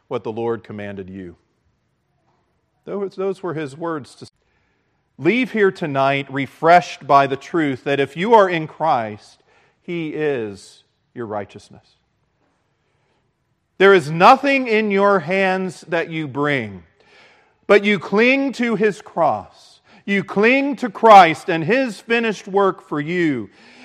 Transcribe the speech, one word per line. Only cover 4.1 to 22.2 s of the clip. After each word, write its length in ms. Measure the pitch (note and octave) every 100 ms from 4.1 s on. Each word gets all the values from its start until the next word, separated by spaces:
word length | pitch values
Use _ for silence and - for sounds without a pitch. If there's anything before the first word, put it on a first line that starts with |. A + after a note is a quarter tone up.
| -
to 140 | A#2 _ _ _ _ _ _ _ _ -
leave 340 | D3 A#3+ B3+
here 180 | A3 G3
tonight 560 | F#3+ E3 C3+ C3+ C#3 C#3
refreshed 760 | C3+ C3+ - D#3 F3 - - C#3+
by 220 | C#3 C#3
the 80 | C3
truth 480 | - F3 D3 B2+
that 160 | D3 C#3
if 160 | C3+ E3
you 180 | G#3
are 140 | A3+ F#3+
in 180 | E3+ D#3
Christ, 760 | - D#3+ C3+ A2 G#2 - _ _ _ _ _
he 340 | - F3 D#3
is 720 | D3+ D3+ C3 G#2+ F#2+ - - _ _ _
your 140 | B2 A2+
righteousness. 680 | G#2 G2 G#2 - - _ _ _ _ _ _ _ _ _ _ _ _ _ _ _ _ _ _ _ -
There 160 | G3
is 160 | G3 C#3+
nothing 580 | E3 G3 C4 C#4 C#4 B3+
in 240 | G#3+ G#3+
your 280 | G3 G3+ G3
hands 600 | D3 F#3+ F#3+ F#3+ F#3 -
that 260 | - E3+ D#3+
you 200 | D#3+ D3+
bring, 560 | C3 D3 C#3 G#2+ F#2 E2+ _ _ _ _ _ _ _ -
but 180 | G#3
you 140 | G3+ G3+
cling 540 | - G3 A#3+ C4+ C#4
to 240 | - A#3+ G#3+
his 260 | G#3+ -
cross. 800 | - F3+ D3+ G#2+ E2+ _ - _ _ -
You 180 | - G3+
cling 540 | F#3+ G3 A3+ C4+ C#4 A#3+
to 140 | B3
Christ 580 | - A3+ G3 E3+ D#3 -
and 160 | E3
his 360 | D#3 B3+ B3+ F#3+
finished 460 | - A#3